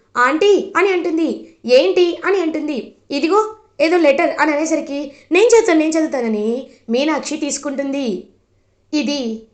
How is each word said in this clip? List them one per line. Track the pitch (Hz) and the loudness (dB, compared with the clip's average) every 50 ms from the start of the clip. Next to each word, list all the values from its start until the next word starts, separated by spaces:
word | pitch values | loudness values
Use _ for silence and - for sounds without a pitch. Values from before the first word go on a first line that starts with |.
| _ _ _ | _ _ _
"ఆంటీ" | - 240 254 285 311 392 403 403 320 - - - | 0 0 0 0 0 2 2 2 2 0 -2 -2
అని | 320 359 403 370 | 0 0 2 0
అంటుంది. | 359 320 349 311 320 330 277 220 - - - - _ - | 0 -2 -2 -2 -2 -2 -2 -4 -6 -10 -16 -20 _ -2
"ఏంటి?" | 226 247 262 320 381 359 370 349 349 339 - - | 2 4 4 4 4 2 2 2 2 0 -2 -2
అని | 339 392 392 | -2 0 0
అంటుంది. | 339 320 311 311 311 302 302 233 - - - _ _ - | 0 -2 -4 -4 -6 -6 -6 -6 -8 -10 -16 _ _ -8
"ఇదిగో | 269 285 262 311 359 415 427 427 - - _ _ _ - | -4 -4 -2 0 2 0 0 -2 -6 -14 _ _ _ -2
ఏదో | 294 330 349 | 0 2 2
లెటర్" | 359 330 285 - 349 349 311 - - | 4 4 4 4 4 0 -2 0 0
అని | 285 311 294 | 0 0 0
అనేసరికి | 285 320 311 320 302 - - 277 285 - 285 - - _ _ 311 | 0 0 -2 -2 -2 -4 -6 -8 -8 -8 -10 -14 -18 _ _ 2
"నేను | 359 427 | 4 4
చదువుతాను, | 480 466 453 440 370 339 320 | 6 6 6 6 4 4 2
నేను | 302 320 320 | 2 2 2
చదువుతానని" | 330 320 294 233 269 240 226 220 208 208 220 233 262 269 - - _ _ - | 0 0 0 -2 -2 -2 -2 -2 -2 -2 -2 -4 -4 -6 -12 -18 _ _ -4
మీనాక్షి | 226 247 285 311 311 269 - - 285 | -2 0 0 0 0 -2 -4 -6 -6
తీసుకుంటుంది. | - 294 285 - - - 285 269 269 277 277 277 285 277 233 190 180 - - _ _ _ _ _ _ _ _ _ _ _ _ - | -6 -4 -6 -6 -6 -6 -6 -6 -4 -4 -4 -4 -4 -4 -4 -6 -6 -10 -14 _ _ _ _ _ _ _ _ _ _ _ _ -4
"ఇది | 302 277 254 285 285 254 226 220 220 - _ | -2 -2 -2 -4 -4 -4 -6 -8 -10 -12 _